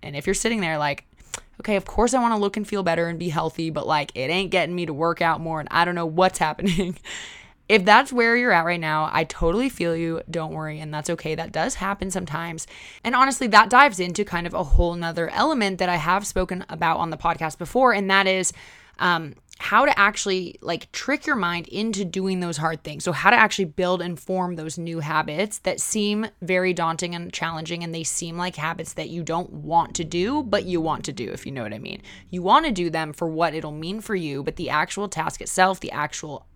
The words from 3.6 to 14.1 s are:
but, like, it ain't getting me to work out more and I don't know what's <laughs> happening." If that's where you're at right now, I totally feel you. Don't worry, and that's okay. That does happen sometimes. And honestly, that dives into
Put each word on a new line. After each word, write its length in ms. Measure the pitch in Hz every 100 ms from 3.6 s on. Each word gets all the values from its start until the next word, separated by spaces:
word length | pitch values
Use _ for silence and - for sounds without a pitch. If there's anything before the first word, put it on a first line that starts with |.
| 165
but, 160 | 151 135
like, 260 | 151 143
it 160 | - 131
ain't 200 | 175 190
getting 240 | 185 156
me 120 | 180 170
to 60 |
work 300 | 143 165 165
out 180 | 170 160
more 200 | 165 160
and 80 | 151
I 140 | -
don't 100 | 170
know 120 | 175 170
what's 320 | 160 185 -
<laughs> 80 | 156
happening." 500 | 151 196 175 180 180 - - - - - _ _
If 160 | 214
that's 280 | 185 214 277
where 240 | 240 233 233
you're 160 | 247
at 120 | 180
right 140 | 165 175
now, 320 | 160 156 156
I 120 | -
totally 440 | 160 - 170 185 262
feel 280 | - 170 165
you. 260 | 165 165 -
Don't 220 | 165 160
worry, 260 | 156 156 151
and 160 | 156
that's 160 | 151 151
okay. 240 | 165 -
That 160 | 156 -
does 240 | 160 185
happen 380 | - 190 202 190
sometimes. 560 | 185 175 151 170 160 - - - -
And 100 | -
honestly, 360 | 254 269 269 247
that 220 | 208 214
dives 280 | 247 285 185
into 260 | 180